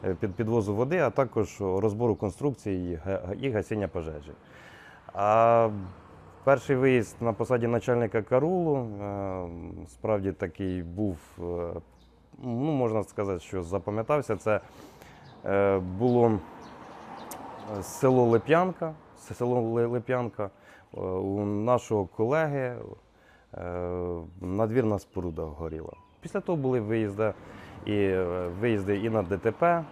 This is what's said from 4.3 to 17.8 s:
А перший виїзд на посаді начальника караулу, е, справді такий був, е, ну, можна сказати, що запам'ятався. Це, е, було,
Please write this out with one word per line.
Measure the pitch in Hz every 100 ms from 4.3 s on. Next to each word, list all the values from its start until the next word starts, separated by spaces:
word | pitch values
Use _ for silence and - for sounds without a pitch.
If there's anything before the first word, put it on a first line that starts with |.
| 73 - - - - - - -
А | - 101 110 113 117 117 104 92 92 - - - -
перший | - 135 - 135
виїзд | 135 127 101 -
на | 117
посаді | 107 113 127 117
начальника | 117 - 120 117 113
караулу, | 104 127 151 185 165 143
е, | 120 101 101 101 98 92 90 85 85 85 85
справді | - 110 107 95
такий | 90 92 - 95 92
був, | 85 87 104 85 - -
е, | 87 87 85 87 - - - _ _ -
ну, | 127 120 147
можна | 147 123 110
сказати, | 95 - 98 92
що | - 95
запам'ятався. | 85 95 90 104 113 147 127 104
Це, | - 104 - - - - - - - - -
е, | 98 101 98
було, | 92 92 123 120 117 107 82 - - - - - - - - - - - - 104